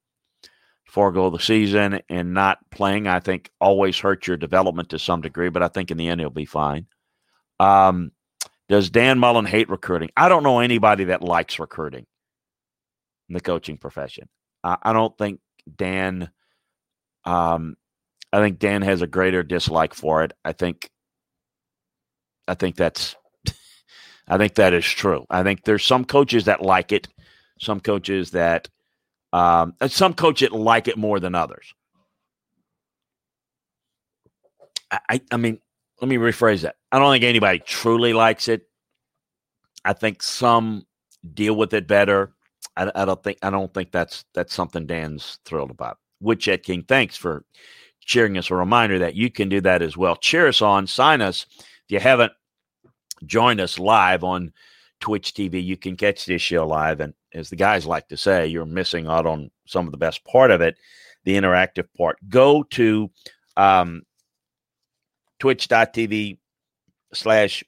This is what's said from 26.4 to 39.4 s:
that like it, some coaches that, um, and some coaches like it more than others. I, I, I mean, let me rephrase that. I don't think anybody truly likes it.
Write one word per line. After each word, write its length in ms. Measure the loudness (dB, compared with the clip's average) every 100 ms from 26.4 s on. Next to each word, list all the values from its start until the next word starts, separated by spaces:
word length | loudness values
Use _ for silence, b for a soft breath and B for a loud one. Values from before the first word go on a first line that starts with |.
| 2
that 160 | 0
like 300 | 2 0 0
it, 160 | -4 -6 _ b b b _
some 200 | -8 -6
coaches 500 | -2 -4 -2 -4 -4
that, 380 | -2 0 0 -4 _ _ _ _ _ _
um, 420 | 0 4 4 2 -4
and 120 | -6
some 220 | 0 0
coaches 380 | 2 0 2 0
like 360 | 0 2 2 0
it 80 | -4
more 240 | -2 -2
than 140 | -2
others. 400 | -4 -4 -8 -20 _ _ _ _ _ _ _ _ _ _ _ _ _ _ _ _ _ _ _ _ _ _ _ _ _ _ _ _ _ _ -20 -10
I, 100 | -8 -4
I, 100 | -4 -4
I 40 | -2
mean, 240 | -2 -4 _ _ _ _
let 80 | -2
me 80 | 2
rephrase 460 | 2 2 2 2
that. 140 | -2 -10 _
I 80 | 2
don't 140 | 4
think 120 | 4
anybody 340 | 4 4 2 2
truly 560 | -4 -4 0 2 2
likes 340 | 4 2 2 -2
it. 200 | -4 -6 _ _ _ _ _ _ _